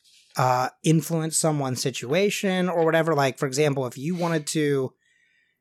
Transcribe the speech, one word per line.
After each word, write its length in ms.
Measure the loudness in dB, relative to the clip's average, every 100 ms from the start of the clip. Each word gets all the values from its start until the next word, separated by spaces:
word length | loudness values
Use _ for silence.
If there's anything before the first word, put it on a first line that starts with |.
| _ _ _ 0
uh, 320 | 2 2 0 -2
influence 560 | 2 2 2 -4 -2 0
someone's 420 | 0 0 -2 -4
situation 880 | -4 -6 -2 0 0 0 -2 0 0
or 160 | 2 2
whatever, 300 | 4 2 2
like, 240 | 0 0
for 80 | -2
example, 400 | 0 0 0 -4
if 100 | -6
you 160 | -6
wanted 320 | -4 -2 -2 -2
to 480 | -2 0 0 -2 -6 _ _ _ _ _ _